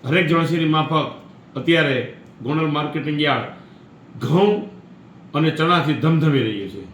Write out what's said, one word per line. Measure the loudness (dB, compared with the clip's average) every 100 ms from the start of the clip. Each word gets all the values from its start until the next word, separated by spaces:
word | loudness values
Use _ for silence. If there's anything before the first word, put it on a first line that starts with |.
| 0
હરેક | 0 2
જણસીની | 2 2 0 2
માફક | 2 2 0 -2 -10 -20 -20 -14 -6
અત્યારે | 2 2 4 0 -4 -12 -20 -12
ગોંડલ | -4 -2 0
માર્કેટિંગ | -2 -4 -4 -4 -2
યાર્ડ | 0 0 -4 -14 -20 -20 -20 -20 -20 -10
ઘઉં | 0 4 4 2 -4 -16 -20 -20 -20 -20 -6
અને | 0 0
ચણાથી | 2 2 2 2 0
ધમધમી | 2 2 2 2 0
રહ્યું | -4 -8
છે. | -12 -16